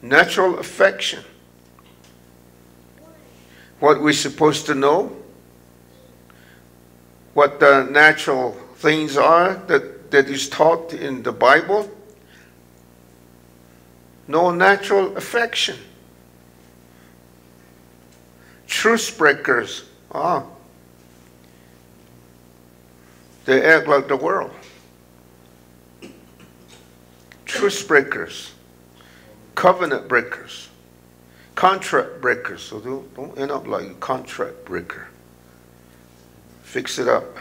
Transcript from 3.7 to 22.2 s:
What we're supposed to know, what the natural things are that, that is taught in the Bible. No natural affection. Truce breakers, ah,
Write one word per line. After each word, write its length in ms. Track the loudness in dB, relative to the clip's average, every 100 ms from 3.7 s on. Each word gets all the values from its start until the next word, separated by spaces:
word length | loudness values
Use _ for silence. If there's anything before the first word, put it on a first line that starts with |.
| 0
What 220 | 4 4
we're 120 | 2
supposed 540 | 0 -4 0 0 0 -4
to 80 | 0
know, 400 | 2 2 -2 -10 -20 -20 _ _ _ _ _ _ -20 _ _ -20 -20 -20 _ _ _ _ _ _ _
what 260 | 2 2 6
the 240 | 6 6
natural 680 | 4 6 6 6 -2 -2 -4 -8 -20 -4
things 420 | 0 0 -2 2
are 380 | 4 4 2 -2 -2
that, 440 | -2 -2 -18 0
that 180 | 2 2
is 180 | -4 -8
taught 460 | 0 2 2 -4
in 300 | -10 -8 -6
the 80 | -8
Bible. 580 | 2 4 4 4 -4 -4 -12 -20 -20 -20 -20 -20 _ _ -20 -20 -20 -20 -20 -20 -20 -20 -20 -20 -20 -20 -20 -20 -20 -2
No 240 | 2 2
natural 680 | 4 4 4 2 0 0 -6
affection. 600 | -6 -4 -4 -4 -6 -6 -18 -20 -20 _ -20 -20 -20 _ -20 -20 _ -20 -20 -20 -20 _ _ -20 -20 -20 -20 -20 -20 -20 -20 -20 -20 -20 -8
Truce 420 | -2 0 0 -4
breakers, 760 | 0 0 0 -2 -2 -2 -14 -18 _ _
ah, 320 | -6 -4 -4 -6 -20 -20 _ _ _ _ -20 -20 -20 -20 _ _ -20 _ -20 _ -20